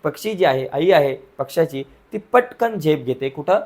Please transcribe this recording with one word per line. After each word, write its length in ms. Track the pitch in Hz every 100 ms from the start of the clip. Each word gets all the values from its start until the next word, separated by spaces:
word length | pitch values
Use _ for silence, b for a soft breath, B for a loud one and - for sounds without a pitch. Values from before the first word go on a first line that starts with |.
पक्षी 300 | 156 - 214
जी 100 | 196
आहे, 220 | 175 131 131
आई 180 | 139 175
आहे 260 | 175 139 131 - -
पक्षाची, 440 | 131 - 160 135 135 b _
ती 60 | 208
पटकन 600 | - 247 247 - 233 214
झेप 260 | 156 151
घेते. 240 | 123 127 135
कुठं? 320 | 135 143 170